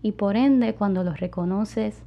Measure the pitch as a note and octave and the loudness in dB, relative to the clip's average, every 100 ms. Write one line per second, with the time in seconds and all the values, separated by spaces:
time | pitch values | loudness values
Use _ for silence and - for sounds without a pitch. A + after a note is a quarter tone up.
0 | G#3+ G#3 G3+ G#3 C#4 C4 A3+ A3 G3+ F#3 | -4 -2 0 2 4 4 2 0 0 0
1 | F3+ D3 F3+ F3+ F3 F#3+ G#3+ - G#3+ G#3 | -2 -4 -6 -4 -2 -2 -2 -2 -4 -6